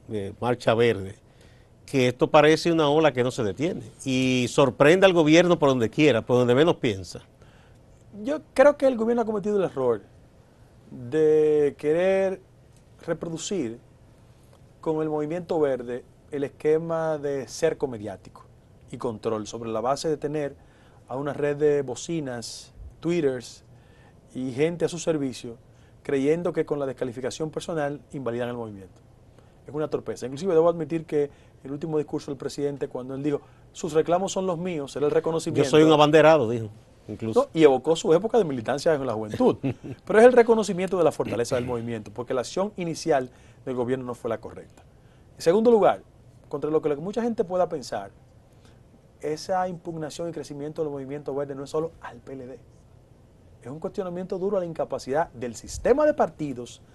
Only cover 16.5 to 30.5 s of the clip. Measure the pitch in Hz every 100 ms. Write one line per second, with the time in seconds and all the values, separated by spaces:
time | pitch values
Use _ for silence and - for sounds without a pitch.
16.5 | - 151 156 165 165 160 156 143 139 117
17.5 | - 160 156 139 117 104 92 - - -
18.5 | - _ - - 127 127 107 117 110 104
19.5 | 117 113 110 120 143 165 147 147 151 143
20.5 | 139 - _ - - - 123 143 135 147
21.5 | 143 151 143 131 117 - 165 135 120 -
22.5 | - - - - - 160 175 143 131 -
23.5 | - - - _ - - _ _ 131 131
24.5 | 123 156 170 160 170 - 156 135 117 120
25.5 | 113 - - - - - 139 139 165 175
26.5 | 160 156 147 135 123 131 117 123 - 156
27.5 | 156 170 165 143 143 - 147 120 117 120
28.5 | 120 113 101 95 - _ - _ - -
29.5 | _ - 139 151 135 117 104 120 135 190